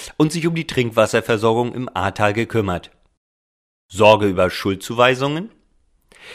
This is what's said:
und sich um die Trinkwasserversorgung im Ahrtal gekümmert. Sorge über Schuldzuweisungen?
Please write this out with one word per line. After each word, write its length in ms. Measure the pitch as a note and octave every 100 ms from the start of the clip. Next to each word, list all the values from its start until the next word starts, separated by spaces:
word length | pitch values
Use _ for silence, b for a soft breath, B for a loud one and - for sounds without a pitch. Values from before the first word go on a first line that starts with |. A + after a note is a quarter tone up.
| B B
und 140 | D#3
sich 160 | E3+ E3
um 80 | E3
die 100 | D#3+
Trinkwasserversorgung 1080 | - A#2+ A2+ G#2+ A2+ - A2+ A2+ A2+ A#2+ A2+
im 120 | B2+ -
Ahrtal 380 | F#2+ F#2 G#2+
gekümmert. 560 | G#2 A2+ A#2 G2+ F2 - _ _ _ _ _ _ _ _ _ _
Sorge 360 | F#2 G#2+ G#2+ G2+
über 240 | F#2 F#2
Schuldzuweisungen? 960 | - G#2 F#2+ - A#2 B2 B2+ C#3 D#3 G#3 _ _ _ _ _ _ B B